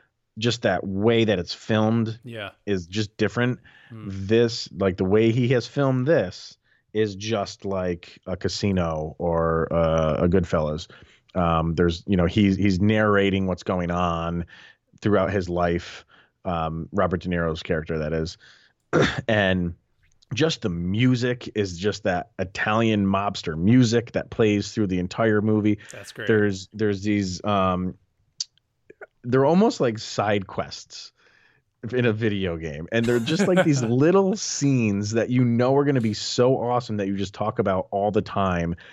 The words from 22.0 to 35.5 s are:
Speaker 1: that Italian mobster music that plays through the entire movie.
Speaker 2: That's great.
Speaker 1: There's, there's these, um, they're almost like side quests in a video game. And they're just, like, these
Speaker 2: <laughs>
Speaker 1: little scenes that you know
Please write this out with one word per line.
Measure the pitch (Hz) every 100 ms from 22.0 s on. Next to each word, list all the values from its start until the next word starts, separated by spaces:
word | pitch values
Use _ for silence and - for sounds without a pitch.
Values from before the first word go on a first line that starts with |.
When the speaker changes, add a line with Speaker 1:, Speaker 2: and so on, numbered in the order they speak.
Speaker 1:
that | 101 87 - -
Italian | 92 - - 110 113 107 98
mobster | 98 101 95 - 78
music | 90 127 120 117 117
that | 92 -
plays | - 110 104 98
through | - 101
the | 92
entire | 90 - 113 107
movie. | 107 107 104 104 -
Speaker 2:
That's | - 101
great. | - 107
Speaker 1:
There's, | 110 104 95 95
there's | 104 107 101
these, | 104 104 95 90
um, | - 101 95 90 92 - _ _ _ _ - _ _ _ _ - - _
they're | 123 127 139
almost | 175 226 -
like | 131 110
side | - - 104 104 90
quests | - 73 - - - - _ _ _ _ _ _ _ 117
in | 127 120
a |
video | 107 113 101 95 82
game. | 80 73 82
And | 117 117
they're | 120
just, | 113 160 196
like, | 185
these | 165 143
Speaker 2:
<laughs> |
Speaker 1:
little | 117 123 151 190 196 214
scenes | - - 139 131 110 98 104
that | 113 110
you | 127
know | 123